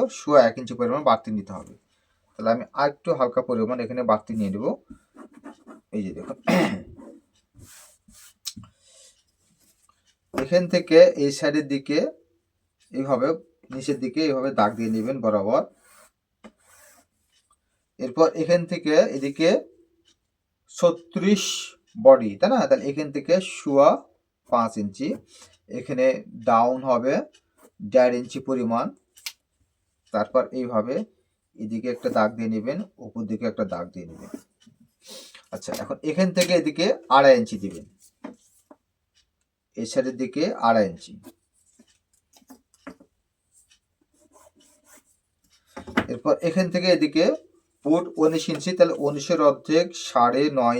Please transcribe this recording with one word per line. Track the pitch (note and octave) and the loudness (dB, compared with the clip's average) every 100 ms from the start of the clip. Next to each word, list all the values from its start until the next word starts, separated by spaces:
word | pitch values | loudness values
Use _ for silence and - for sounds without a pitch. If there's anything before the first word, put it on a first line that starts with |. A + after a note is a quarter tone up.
| B3 - | 0 -2
সোয়া | - D3 A#2 | 4 6 6
এক | A#2+ | 2
ইঞ্চি | A#2+ A#2 | -10 -6
পরিমাণ | A#2+ C#3 C#3 | -4 -2 0
বাড়তি | A2+ - G#2+ | 0 -2 -8
নিতে | F#2+ F#2 | -8 -14
হবে। | D#2 - _ _ _ _ _ | -18 -20 _ _ _ _ _
তাহলে | - A2+ | -6 -2
আমি | A#2+ A2 D3 | -2 -2 -2
আর | D3 | -2
একটু | C#3+ - C#3+ | -2 -4 -2
হালকা | B2+ B2+ - | 0 -2 -2
পরিমাণ | A#2 A2 B2 | -2 -2 -4
এখানে | A2+ B2 A#2+ | -6 -4 0
বাড়তি | G#2+ - A2 | 0 -2 -4
নিয়ে | G2 | -4
নেব। | G2+ C#3 C4+ _ - _ - - _ - - - - _ G#2+ | -4 -4 -6 _ -20 _ -20 -20 _ -20 -20 -20 -20 _ -10
এই | |
যে | F#2 - | -8 -10
দেখুন, | - - - F#3 - - - - - - _ _ _ _ - - - _ _ - - _ - - - _ _ C#5+ - _ _ _ _ _ _ _ _ _ _ _ _ | -14 -8 0 2 2 -2 -10 -20 -20 -20 _ _ _ _ -20 -20 -20 _ _ -20 -20 _ -18 -18 -20 _ _ _ -20 _ _ _ _ _ _ _ _ _ _ _ _
এখান | - C3 F3+ F3 | -6 0 0 2
থেকে | F3 - D#3+ F3+ D3+ | -2 4 8 8 6
এই | C#3+ C#3+ | -2 -2
সাইডের | D3 D3 C#3 | -2 -2 -2
দিকে | C#3 - D3+ C#4 - _ _ _ _ _ _ _ | -4 -2 -2 -2 -6 _ _ _ _ _ _ _
এইভাবে, | C3 C3+ B2+ C#3 D#3+ - _ - | -8 -2 0 0 -2 -8 _ -16
নিচের | C3 C3+ C#3+ | -10 -6 -4
দিকে | B2+ D3+ D#3 | -4 -2 -2
এইভাবে | C3+ C3+ A#2 | -2 -2 0
দাগ | G#2+ A2 | -2 -2
দিয়ে | A2+ A2 | -4 -2
নেবেন | A2+ C3+ | -4 -4
বরাবর। | A2 G#2 G2+ C3+ - _ _ _ _ _ _ _ - _ _ _ - _ _ _ _ _ _ _ _ _ _ - | -2 -2 0 -2 -2 _ _ _ _ _ _ _ -20 _ _ _ -20 _ _ _ _ _ _ _ _ _ _ -12
এরপর | B2+ D#3 D#3+ D#3+ | -6 2 2 2
এখান | D#3+ F3 E3+ | 0 0 0
থেকে | F3 D3+ D#3 A3 C3+ | -6 2 4 4 0
এদিকে | C#3 C#3+ E3 A#3 - _ _ _ _ _ _ _ _ _ _ - | -6 0 2 2 -2 _ _ _ _ _ _ _ _ _ _ 0
ছত্রিশ | F3 E3+ - F#3+ F#3 G3+ - - - - _ - | 0 0 -6 -4 0 0 0 -8 -12 -18 _ 4
বডি, | A#2+ C3 A2 G2 | 8 8 6 -2
তাই | F#3+ | 2
না? | B3+ D3+ | 2 2
তাহলে | - C3 | 0 0
এখান | C#3 D3+ C#3+ | -6 -6 -8
থেকে | C3+ F3+ F#3 - | 0 0 0 -8
সোয়া | - C#3 D3 C4 - _ _ _ _ | 0 4 6 4 -2 _ _ _ _
পাঁচ | B2 A2+ A2 | 0 0 -4
ইঞ্চি, | G2+ G2 D3 - - - - _ _ B2 | -8 -8 -8 -8 -12 -20 -20 _ _ -12
এখানে | B2 B2+ C3 A#2 G#2+ A#2+ A#2 | -6 0 0 0 -6 -6 2
ডাউন | A2+ A#2+ C3 C3 | 4 4 0 0
হবে | A#2+ B2+ D#3+ - _ _ _ _ - G#2 | 0 0 -2 -4 _ _ _ _ -16 0
দেড় | B2+ B2 B2 | 4 4 2
ইঞ্চি | B2 C#3+ - | -6 -10 -6
পরিমাণ। | B2+ A2+ A#2 C#3+ - _ _ - - _ _ _ _ _ _ _ | -4 -2 -2 -4 -8 _ _ -18 -18 _ _ _ _ _ _ _
তারপর | G#2+ G#2+ B2+ - B2+ | -6 -2 -2 -2 -4
এইভাবে | B2 A2+ A#2 D3 G#3+ _ _ _ _ - | -4 -4 -4 -6 -8 _ _ _ _ -16
এদিকে | G#2+ A2+ B2 | -10 -8 -8
একটা | A#2 B2 A2+ | -6 -4 0
দাগ | G#2+ A2+ | -2 -2
দিয়ে | A2+ | -6
নেবেন, | A2 A#2 E3 - _ A2 | -4 -4 -6 -10 _ -16
উপর | A#2 G#2+ | -12 -8
দিকে | A2 A2+ | -6 -6
একটা | - G2+ | -6 -6
দাগ | F2 F2 | -6 -10
দিয়ে | F#2+ E2 | -14 -18
নেবেন। | E2 - - - _ _ _ _ _ - - - - _ | -18 -18 -18 -20 _ _ _ _ _ -20 -20 -20 -20 _
আচ্ছা, | - - - | -16 -12 -12
এখন | A2+ - D3+ | -10 -8 -4
এখান | D#3 F#3 F3 | 0 0 2
থেকে | F3 F3 | 2 2
এদিকে | D3+ D3 F#3 - - C3+ | 0 -2 -2 -2 2 6
আড়াই | C#3+ B2 | 8 6
ইঞ্চি | A2 G#2 | 4 -6
দিবেন, | F#2+ E2+ - _ _ _ - - _ _ _ - _ _ _ _ _ _ _ _ _ - | -10 -12 -18 _ _ _ -20 -20 _ _ _ -20 _ _ _ _ _ _ _ _ _ -12
এই | A2+ | -4
সাইডের | C3+ C3 B2 | -2 -2 -4
দিকে | B2+ C#3+ F3+ - A#2 | -6 -4 -4 0 2
আড়াই | A2+ F#2+ | 2 0
ইঞ্চি। | E2+ - - - - _ _ _ _ _ _ _ _ _ _ _ - _ _ - - _ _ _ _ _ _ _ _ _ _ _ _ D5+ _ _ _ _ D5 _ - _ _ _ _ _ _ _ - - - - | -4 -16 -20 -20 -20 _ _ _ _ _ _ _ _ _ _ _ -20 _ _ -20 -20 _ _ _ _ _ _ _ _ _ _ _ _ _ _ _ _ _ _ _ -20 _ _ _ _ _ _ _ -18 -8 -6 -4
এরপর | B2 - A2 E3+ | -4 -2 0 0
এখান | F3+ F3 | 0 0
থেকে | F3+ F3+ E3 | 0 2 2
এদিকে | D3+ D#3+ G3 D#4 - _ _ _ | 2 2 2 0 -6 _ _ _
পুট | C#3+ E3 F3 - | 0 0 0 0
উনিশ | D#3 D#3+ E3 | 2 2 -2
ইঞ্চি, | D3+ F3+ - | -4 -4 2
তাহলে | E3 - C#3+ | 2 2 -4
উনিশের | D3 C#3 E3 D3 | -4 -2 2 2
অর্ধেক | C3+ - D#3 E3+ - - | 2 2 0 0 -4 -4
সাড়ে | B2+ A#2+ C3 D3 C#3 | 2 4 4 0 2
নয় | A#2+ A#2+ | 0 0